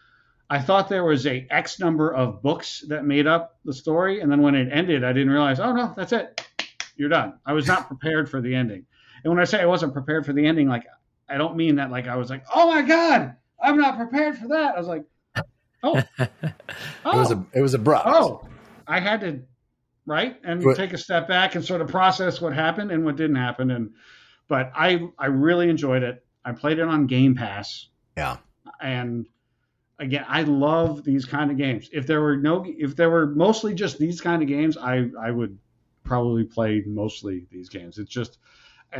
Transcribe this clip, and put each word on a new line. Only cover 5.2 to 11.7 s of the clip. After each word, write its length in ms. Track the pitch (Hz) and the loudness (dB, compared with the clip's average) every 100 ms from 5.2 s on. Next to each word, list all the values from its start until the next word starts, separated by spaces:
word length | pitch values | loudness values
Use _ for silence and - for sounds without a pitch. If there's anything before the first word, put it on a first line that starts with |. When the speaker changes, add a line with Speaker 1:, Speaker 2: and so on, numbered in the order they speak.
| 135 | 2
Speaker 1:
realize, 280 | 143 147 131 | 2 2 0
"Oh, 120 | 220 | 0
no, 200 | 240 240 - | -2 -2 -6
that's 160 | 180 | -4
it. 340 | 233 - - - - - - - - | -4 -4 -12 -14 -14 -14 -14 -14 -4
You're 120 | 147 | 0
done." 260 | 160 107 - - | 2 0 -8 -4
I 80 | |
was 140 | 151 143 | -2 2
not 200 | 180 - | 0 -2
Speaker 2:
<laughs> 0 | |
Speaker 1:
prepared 420 | 135 156 156 147 | -8 -2 -2 -2
for 120 | 135 | -4
the 120 | 123 127 | -2 -2
ending. 300 | 120 95 - _ _ - | -2 -6 -16 _ _ -6
And 80 | 160 | 0
when 80 | 175 | 2
I 40 | 175 | 2
say 160 | 214 | 2
I 40 | 175 | 2
wasn't 280 | 180 156 | 2 0
prepared 320 | 139 135 156 147 | -4 -2 -2 0
for 80 | |
the 120 | 143 151 | 2 2
ending, 220 | 160 139 | 4 2
like, 180 | 120 - _ _ _ - | 0 -6 _ _ _ -8
I 80 | 139 | -4
don't 180 | 160 165 | -4 0
mean 180 | 165 | 2